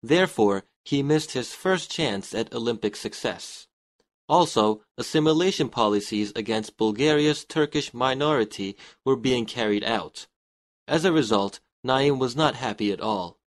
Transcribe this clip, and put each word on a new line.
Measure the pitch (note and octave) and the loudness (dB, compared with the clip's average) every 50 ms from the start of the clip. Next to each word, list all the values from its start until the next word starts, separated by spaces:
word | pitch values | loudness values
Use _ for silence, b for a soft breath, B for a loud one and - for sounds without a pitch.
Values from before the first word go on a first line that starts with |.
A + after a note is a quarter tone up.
| - | 2
Therefore, | A2+ D3 F3 F#3+ F3 - - A2 G2+ G2 G2 - _ _ _ _ | 2 4 4 4 2 2 2 2 2 2 0 -4 _ _ _ _
he | - - C#3 C#3 | -4 -2 -2 2
missed | C#3+ D3+ D#3 D3+ - - | 2 2 2 0 -2 -6
his | B2+ A#2+ - - | -6 -6 -6 -10
first | - - F#3 F#3+ F3+ - - | -6 0 0 0 0 -2 -8
chance | - - E3 C3 G2+ G2 G2 - - | -4 -2 -2 -2 -2 -4 -6 -6 -4
at | G2+ A2+ - - | -4 -4 -4 -4
Olympic | A#2+ A2+ A#2+ A#2 G#2 - G#2 G#2 | -4 -2 -2 -4 0 -2 -4 -4
success. | - - A#2 - - - B2 F2+ E2+ - - - - - _ _ _ _ _ _ _ _ _ _ _ _ | -4 -10 -10 -10 -6 -6 -6 -6 -6 -12 -16 -16 -18 -20 _ _ _ _ _ _ _ _ _ _ _ _
Also, | _ D3 F3 E3+ - - A#2 G#2+ G#2+ G#2+ G#2+ _ _ _ | _ 4 4 4 4 4 2 4 4 2 0 _ _ _
assimilation | - A#2+ - - D#3+ D3+ D#3+ D#3+ D#3 F3+ F#3+ G3 - D3+ A#2+ | -10 -10 -2 0 2 4 4 4 4 2 0 0 0 -4 -4
policies | - A#2+ A2+ G#2+ G#2 G#2 G2+ - A2 G#2 G#2+ G#2 - | 0 0 2 2 2 0 -2 -2 -4 -4 -4 -2 -4
against | A#2 G#2+ G#2 A2+ A2 G#2+ - _ _ | -8 -4 -2 -2 -4 -4 -6 _ _
Bulgaria's | A2+ A2 G#2+ A2 C#3 D3+ D3+ D3 D3 D3+ D3 - - | -2 -2 0 2 2 2 4 4 4 2 0 0 -6
Turkish | _ - D#3+ D3+ D3 - D3 C#3 - - | _ 0 0 0 0 0 -4 -4 -4 -4
minority | A#2+ B2+ C3 C3 C3 D3 D3+ D#3 C3+ A2 G#2+ - - G2 F#2+ G2 B B B B B B | -2 0 0 0 0 0 2 2 2 0 0 -2 -8 -8 -8 -8 B B B B B B
were | C3 C3+ | -2 -2
being | B2 A2+ C3+ B2+ B2 A#2 | 0 2 0 0 0 -2
carried | A2 - B2 A#2 G#2+ G#2 G#2 - | -4 -4 -4 0 0 0 0 0
out. | - A#2 G#2 E2+ D2+ _ - - _ _ _ _ _ _ _ _ _ _ _ _ | -2 -2 -2 -4 -6 _ -18 -20 _ _ _ _ _ _ _ _ _ _ _ _
As | - C#3+ E3 D#3 | -2 -2 2 2
a | F#3+ E3 | 4 4
result, | D#3 C3+ G#2+ A2 G2+ G2 G2 - - _ _ _ _ _ | 4 4 4 2 2 2 0 -4 -10 _ _ _ _ _
Naim | B2+ C3 C3 C#3 C#3+ C#3+ C3 | 0 2 4 4 2 2 2
was | C3 B2+ A#2+ | 0 -2 0
not | C#3+ D#3+ D3 A#2+ | 2 2 2 2
happy | A#2+ C3 A#2+ G#2 G#2+ A2 G2+ | 0 -4 -6 -4 -2 0 -2
at | G2 F2+ - | 0 -2 -2
all. | A2 G#2+ G2 F2+ F2 - _ _ | -2 -2 -2 -4 -8 -10 _ _